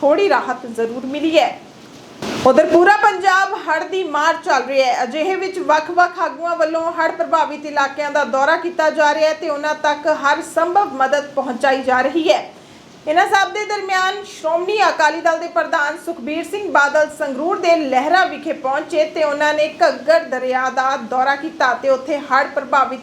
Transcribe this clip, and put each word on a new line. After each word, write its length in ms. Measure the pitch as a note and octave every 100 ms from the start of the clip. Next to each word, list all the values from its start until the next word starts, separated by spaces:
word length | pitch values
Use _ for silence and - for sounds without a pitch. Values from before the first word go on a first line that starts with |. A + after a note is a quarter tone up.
ਥੋੜ੍ਹੀ 280 | C#4+ E4 G4+
ਰਾਹਤ 380 | B3 B3+ B3 A#3+
ਜ਼ਰੂਰ 400 | A3+ A3+ B3 C4
ਮਿਲੀ 320 | D4 D#4+ D#4
ਹੈ। 220 | A#3+ - - - - - - - - - -
ਉਧਰ 200 | D#4+ F4
ਪੂਰਾ 300 | E4 F#4 G#4
ਪੰਜਾਬ 580 | G#4+ F#4 F#4+ F#4 G4 G4
ਹੜ੍ਹ 300 | E4 D#4+ F4
ਦੀ 200 | F#4 E4+
ਮਾਰ 320 | D4 D#4 D#4+ F4+
ਚੱਲ 180 | C4+
ਰਿਹਾ 240 | B3 C4+ B3+
ਹੈ। 160 | - B3
ਅਜਿਹੇ 300 | D4 E4 F#4
ਵਿੱਚ 240 | F#4 F#4
ਵੱਖ-ਵੱਖ 600 | C#4+ D#4 D#4 F4 F4 F4
ਆਗੂਆਂ 380 | D#4+ C4 E4+ E4+
ਵੱਲੋਂ 360 | D#4 D#4+ E4
ਹੜ੍ਹ 200 | E4+ E4
ਪ੍ਰਭਾਵਿਤ 540 | - D#4+ D#4+ C#4+ D4+ D4
ਇਲਾਕਿਆਂ 440 | D4 C#4 D4 D4
ਦਾ 140 | C#4+ C4+
ਦੌਰਾ 320 | C4 C#4+ E4+
ਕੀਤਾ 340 | E4+ F4 D#4
ਜਾ 240 | D4+ D4 D4+
ਰਿਹਾ 140 | D#4
ਹੈ 60 | D#4
ਤੇ 140 | E4
ਉਹਨਾਂ 260 | C#4+ D4+ D4+
ਤੱਕ 320 | D4+ D4 D#4
ਹਰ 360 | D4 C#4 D#4
ਸੰਭਵ 520 | D#4+ - E4 F#4 G4+ C4
ਮਦਦ 320 | C4 C#4+ C#4
ਪਹੁੰਚਾਈ 560 | - C4 A#3 C#4 C4+
ਜਾ 180 | B3+ B3+
ਰਹੀ 320 | C4+ D#4+ D#4+
ਹੈ। 200 | A#3 - - - - - - D4+
ਇਹਨਾਂ 180 | D#4+ G4
ਸਭ 260 | G4+ F#4
ਦੇ 120 | F#4+ G4+
ਦਰਮਿਆਨ 600 | G#4 F#4+ F#4 F#4 G4+ G4
ਸ਼੍ਰੋਮਣੀ 580 | - - F4 F4+ G#4+ F4
ਅਕਾਲੀ 320 | D4 D4+ D#4+
ਦਲ 180 | E4 E4
ਦੇ 100 | E4+
ਪ੍ਰਧਾਨ 500 | E4+ D#4 E4 D4 D#4+ -
ਸੁਖਬੀਰ 380 | E4+ A#3+ D#4 D#4+
ਸਿੰਘ 280 | G#4 G4
ਬਾਦਲ 380 | C#4 C#4+ D4+ D4+ -
ਸੰਗਰੂਰ 400 | D4 C4 D#4+ G4+
ਦੇ 180 | F4 E4
ਲਹਿਰਾ 480 | C#4 B3+ D4 F#4 F4+
ਵਿਖੇ 280 | C#4+ D#4+
ਪਹੁੰਚੇ 520 | D4+ C4 C#4 D#4+ D#4+ D#4
ਤੇ 200 | D#4+ D4+
ਉਹਨਾਂ 300 | C#4+ D4+ D4+
ਨੇ 200 | D4+ - E4
ਘੱਗਰ 340 | B3+ B3+ E4
ਦਰਿਆ 500 | E4 B3+ B3+ B3+ C4
ਦਾ 260 | B3+ C4 C#4
ਦੌਰਾ 400 | A3+ B3+ C4 C#4
ਕੀਤਾ 380 | D#4 - C4+ A#3
ਤੇ 140 | C4+
ਉੱਥੇ 300 | C4 C4 D4
ਹੜ੍ਹ 300 | C#4+ C4 C4+
ਪ੍ਰਭਾਵਿਤ 520 | D4 C4 C#4+ B3+ B3+